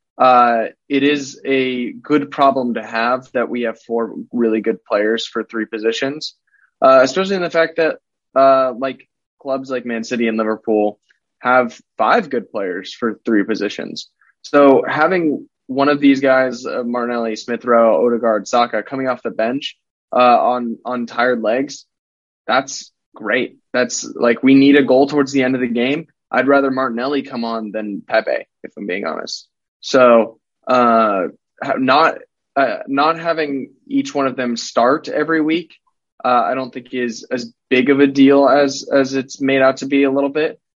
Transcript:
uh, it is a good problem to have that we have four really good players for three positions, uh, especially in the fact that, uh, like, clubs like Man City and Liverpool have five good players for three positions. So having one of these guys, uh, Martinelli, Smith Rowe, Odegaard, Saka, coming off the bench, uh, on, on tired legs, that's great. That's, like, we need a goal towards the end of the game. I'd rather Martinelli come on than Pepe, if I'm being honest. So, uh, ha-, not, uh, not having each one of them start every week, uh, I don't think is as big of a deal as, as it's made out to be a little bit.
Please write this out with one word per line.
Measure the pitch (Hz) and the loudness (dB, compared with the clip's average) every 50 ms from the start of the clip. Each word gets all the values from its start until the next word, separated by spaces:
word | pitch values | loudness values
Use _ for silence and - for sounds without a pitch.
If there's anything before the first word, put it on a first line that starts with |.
| _ _ _ - | _ _ _ 2
uh, | 127 127 123 123 120 120 117 113 107 - - _ _ - | 2 4 6 4 4 4 2 0 -2 -4 -8 _ _ -4
it | 143 139 139 | -2 0 2
is | 143 147 143 135 131 - - - | 2 0 0 -4 -8 -14 -10 -4
a | 135 135 131 131 127 127 123 120 120 | -2 -2 0 0 -2 -4 -4 -6 -8
good | 123 - - - 151 143 143 143 | -10 -10 -4 -2 0 0 0 -2
problem | - - 139 139 123 131 123 120 110 | -2 0 2 2 2 0 -2 -4 -4
to | 113 107 | -6 -8
have | 113 113 113 117 120 127 127 131 - | -6 -4 -4 -2 -2 -2 -4 -6 -6
that | - 123 117 - | -4 -4 -4 -4
we | 123 120 | -4 -6
have | 120 113 110 - | -6 -6 -6 -10
four | _ - 117 117 113 104 - - - - | _ -6 -6 -4 -4 -6 -8 -12 -12 -8
really | - 120 117 110 110 113 | -4 -2 0 0 0 0
good | 101 113 110 - _ | -2 -2 -4 -4 _
players | - 113 101 104 107 113 110 - | -4 -2 0 0 0 -2 -2 -4
for | - - 117 107 | -6 -8 -8 -8
three | - 113 113 107 | -6 -8 -8 -8
positions, | - 113 107 110 113 113 - 139 135 147 156 - - - _ _ _ _ _ _ _ _ _ | -8 -8 -4 -4 -2 -2 -2 -4 -6 -6 -8 -12 -14 -16 _ _ _ _ _ _ _ _ _
uh, | - 131 135 131 | 4 6 6 6
especially | 127 139 - 190 190 196 196 | 6 4 2 -2 -2 -2 -2
in | 185 | -4
the | 175 165 | -4 -2
fact | 170 165 165 160 - | 0 0 0 0 0
that, | 165 160 151 - - _ _ _ _ _ _ - | -2 -2 -2 -2 -6 _ _ _ _ _ _ 0
uh, | 131 135 135 135 131 131 131 117 | 4 4 6 6 4 2 0 -2
like, | 113 135 131 127 - _ _ _ _ _ _ _ _ | -4 -6 -8 -8 -10 _ _ _ _ _ _ _ _
clubs | - 139 135 135 135 131 | -8 -6 -6 -6 -6 -6
like | 131 123 120 | -8 -8 -6
Man | 120 117 113 | -6 -8 -8
City | 113 - 127 117 120 | -6 -6 -4 -2 -2
and | 113 110 | 0 0
Liverpool | 110 110 107 110 - _ 113 110 107 104 104 107 _ _ _ _ _ _ _ _ _ | -2 -2 -2 -4 -4 _ 0 0 2 0 0 -2 _ _ _ _ _ _ _ _ _
have | - 127 127 127 123 113 - - _ _ _ | -2 2 2 2 2 0 -4 -12 _ _ _
five | - 110 117 180 240 185 143 | -2 0 2 2 0 0 -2
good | 127 117 98 - | -6 -6 -6 -8
players | - 107 98 92 87 95 98 - | -8 -6 -6 -6 -6 -8 -10 -14
for | - - 120 113 104 - _ | -10 -6 -6 -6 -6 -6 _
three | 120 110 104 95 | 0 0 2 2
positions. | 110 107 - 101 107 - - - 87 - - - - _ _ _ _ _ _ | 0 -2 -4 -4 -6 -6 -8 -10 -12 -12 -14 -16 -18 _ _ _ _ _ _
So | - - - 143 143 139 135 120 - | -8 0 4 6 6 8 6 6 2
having | - - 147 156 170 190 180 165 151 131 - - - _ _ _ - | 0 -2 0 0 0 0 0 -2 -2 -4 -4 -8 -14 _ _ _ -6
one | 127 139 139 147 | -2 0 0 2
of | 147 143 | 2 4
these | 143 139 135 131 | 4 4 4 4
guys, | 135 135 131 131 131 127 120 120 127 | 2 2 2 2 2 0 -4 -8 -8
uh, | 117 - 123 | -8 -6 -6
Martinelli, | 120 117 120 120 120 120 120 120 117 113 107 | -6 -4 -4 -4 -4 -4 -4 -4 -4 -6 -6
Smith | - - 123 120 113 - | -8 -8 -8 -8 -4 0
Rowe, | 127 120 117 117 113 101 78 120 | 2 4 4 6 4 4 4 2
Odegaard, | 120 120 110 123 113 110 107 104 - | 2 0 0 0 0 0 0 -2 0
Saka, | - 104 104 117 113 107 | 0 0 0 0 -2 -4
coming | 101 - 139 135 131 | -6 -6 -8 -6 -4
off | 131 123 - | -4 -4 -6
the | - 113 | -8 -8
bench, | - 110 110 117 131 143 - - - _ _ _ _ _ _ _ | -4 -2 -2 -2 -2 -4 -8 -10 -14 _ _ _ _ _ _ _
uh, | - | 0
on, | 123 127 123 120 - 78 117 123 123 120 117 113 - - | 4 4 6 6 4 4 2 0 -2 -4 -8 -8 -10 -8
on | 120 123 123 120 | -8 -6 -6 -6
tired | 113 - 120 120 127 123 113 | -6 -4 -2 0 0 0 0
legs, | 110 107 117 131 143 143 - - - _ _ _ _ _ _ _ _ _ _ _ _ | 0 -2 -2 -2 -2 -6 -10 -16 -20 _ _ _ _ _ _ _ _ _ _ _ _
that's | - 120 135 139 135 - - - - _ _ _ _ _ | -2 -2 -2 -2 -4 -8 -14 -16 -18 _ _ _ _ _
great. | - 110 101 113 127 - - - _ _ _ | -10 -4 -2 -2 -2 -2 -4 -8 _ _ _
That's, | - 123 123 120 - - 139 | -2 -2 -2 -2 -4 -8 -10
like, | - - - 117 120 117 - | -12 -6 -2 0 0 0 2
we | - 131 139 | 4 4 6
need | 135 139 143 139 | 6 6 6 6
a | 143 | 4
goal | 135 120 127 131 143 139 | 4 4 4 2 2 2
towards | 151 147 139 131 | 0 -2 -2 0
the | 139 135 | 0 0
end | 131 127 131 | 0 0 -2
of | 123 | -2
the | 127 117 | -4 -4
game. | 117 120 120 131 147 165 160 - _ _ _ _ | -2 -2 -2 -2 -2 -4 -6 -12 _ _ _ _
I'd | - 123 127 139 | -2 0 2 2
rather | 139 139 139 139 | 2 2 2 0
Martinelli | 131 127 131 123 113 117 123 139 147 139 | -2 -2 -4 -4 -4 -6 -4 -4 -4 -4
come | - 139 135 120 117 | -6 -8 -8 -8 -6
on | 113 113 113 110 104 | -6 -6 -8 -8 -8
than | 98 110 107 104 101 - | -8 -8 -8 -8 -10 -10
Pepe, | - - 117 110 104 - 62 - - _ _ _ | -6 -2 -2 0 0 0 -4 -6 -6 _ _ _
if | - - _ - | -20 -18 _ -12
I'm | 104 | -10
being | 95 90 101 104 | -8 -8 -6 -6
honest. | 80 78 - - - - - - _ _ _ _ _ _ _ | -6 -8 -8 -10 -12 -14 -14 -16 _ _ _ _ _ _ _
So, | - - - 131 127 123 117 113 107 - - _ _ _ _ _ _ | -6 0 4 4 6 6 6 6 4 0 -4 _ _ _ _ _ _
uh, | - 127 123 120 117 113 113 113 107 101 95 87 - - _ _ _ _ _ | 0 0 2 2 4 4 2 2 2 0 -2 -4 -6 -8 _ _ _ _ _
ha-, | - - - | -6 -4 -4
not, | - 131 131 135 151 160 151 - - - _ _ _ _ _ - | -2 0 2 4 4 4 2 0 -4 -10 _ _ _ _ _ -2
uh, | 139 135 117 98 - - | 0 0 0 -2 -6 -8
not | - 139 139 151 160 165 165 | -4 -2 0 0 0 0 -2
having | 165 170 160 160 156 143 139 131 120 - _ _ _ | -4 -4 -4 -2 -4 -4 -6 -8 -10 -12 _ _ _
each | - 139 139 135 - - | -4 -4 -2 -2 -2 -2
one | 143 135 | -2 -2
of | 131 123 | -2 -2
them | 131 123 120 117 | -4 -4 -4 -4
start | 113 - - - 127 117 127 143 156 - - | -6 -8 -4 -2 0 2 2 2 0 -2 -4
every | - 147 151 156 160 160 | -4 -4 -2 0 0 0
week, | 151 156 160 175 165 - _ _ _ _ _ _ _ _ _ - - | 0 0 -2 -4 -4 -8 _ _ _ _ _ _ _ _ _ -6 -2
uh, | 123 123 120 98 | 0 0 0 0
I | 90 127 | 0 -2
don't | 131 131 127 | -4 -6 -8
think | - 131 - - 131 | -12 -14 -14 -10 -6
is | 127 123 120 113 - - - | -6 -4 -6 -6 -10 -10 -8
as | - 123 120 117 - _ _ - | -8 -8 -8 -10 -16 _ _ 0
big | 127 127 123 143 | 0 2 4 4
of | 139 139 | 4 4
a | 143 | 4
deal | 139 135 139 135 139 139 139 139 127 | 2 4 6 6 6 6 6 6 4
as, | 131 143 143 135 135 - - - | 4 4 2 0 -2 -6 -6 -2
as | 143 139 135 127 135 | 0 0 0 0 -2
it's | 135 127 - - - | -6 -6 -8 -8 -6
made | 139 135 135 135 | -2 0 2 2
out | 131 135 131 - | 2 2 2 0
to | 143 | -4
be | 135 139 139 139 | -2 0 2 2
a | 135 | 2
little | 135 139 143 139 | 0 0 -2 -2
bit. | 139 151 156 165 - - _ _ _ | -2 -2 -4 -4 -6 -10 _ _ _